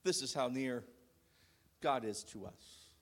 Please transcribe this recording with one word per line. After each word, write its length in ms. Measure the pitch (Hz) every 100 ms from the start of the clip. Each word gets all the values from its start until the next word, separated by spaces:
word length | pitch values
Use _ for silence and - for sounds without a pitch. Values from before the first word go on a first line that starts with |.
This 200 | 190 170
is 100 | 131
how 160 | 147 127
near 340 | 127 131 123 - - - _ _ _ - _ _ _
God 240 | 151 131 110
is 180 | 101
to 220 | - 107 92
us. 400 | - - - - -